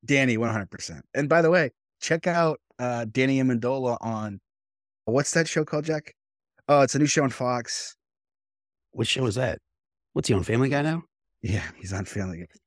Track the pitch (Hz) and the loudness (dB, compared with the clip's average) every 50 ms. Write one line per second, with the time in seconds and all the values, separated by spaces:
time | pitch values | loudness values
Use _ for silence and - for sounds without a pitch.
0 | - 117 143 139 135 127 117 110 117 113 110 107 98 - - 90 - - 82 71 | 0 2 2 4 4 4 2 2 0 0 -2 -2 -4 -6 -10 -14 -14 -14 -14 -16
1 | - _ _ - 143 139 160 170 165 160 170 180 156 123 _ _ _ _ _ _ | -18 _ _ -4 0 4 4 4 6 6 4 4 2 0 _ _ _ _ _ _
2 | - - 160 170 - 185 170 170 170 160 156 - _ _ _ - 127 123 123 120 | -4 -2 -2 0 0 0 2 2 2 2 0 -2 _ _ _ -6 -4 -4 -2 -4
3 | 117 113 107 131 131 135 135 135 131 127 127 117 110 120 135 135 127 123 120 - | -6 -4 0 2 2 2 4 2 2 2 2 0 0 -2 -2 -2 -2 -2 -2 -2
4 | - 117 113 110 107 107 101 95 _ _ _ _ _ _ _ _ _ _ _ _ | -4 -6 -6 -4 -6 -8 -10 -12 _ _ _ _ _ _ _ _ _ _ _ _
5 | _ - 117 139 156 - - 165 165 160 - 165 156 - - 151 147 156 156 151 | _ 0 0 0 0 2 0 0 -2 0 -2 -2 -2 -2 -4 -6 -4 -4 -4 -6
6 | - - _ _ _ _ _ _ _ _ _ _ _ - 143 143 139 127 - 139 | -6 -12 _ _ _ _ _ _ _ _ _ _ _ 2 6 6 6 4 4 2
7 | 151 143 - 160 143 131 113 - 131 123 123 123 113 - - - - - - _ | 2 4 4 2 2 0 -2 -2 -2 -2 -2 -4 -4 -6 -8 -8 -8 -12 -14 _
8 | _ _ _ _ _ _ _ _ _ _ _ _ _ _ _ _ _ _ _ 123 | _ _ _ _ _ _ _ _ _ _ _ _ _ _ _ _ _ _ _ -4
9 | 117 - - 139 131 120 98 123 131 113 76 - _ _ _ _ _ _ _ _ | -2 -2 0 0 0 0 0 0 -2 -2 -2 -6 _ _ _ _ _ _ _ _
10 | _ _ _ - 143 - 120 95 90 - 110 117 131 135 139 143 143 156 160 165 | _ _ _ -4 0 2 2 2 2 2 2 2 2 2 2 0 0 0 -2 -4
11 | - _ _ _ _ _ _ _ - 98 98 101 - - - - - 92 95 98 | -6 _ _ _ _ _ _ _ -4 -2 -2 -2 -2 -6 -14 -14 -12 -8 -8 -8
12 | 98 - - 104 98 92 85 82 85 - _ - _ | -8 -6 -6 -6 -6 -6 -8 -10 -14 -16 _ -20 _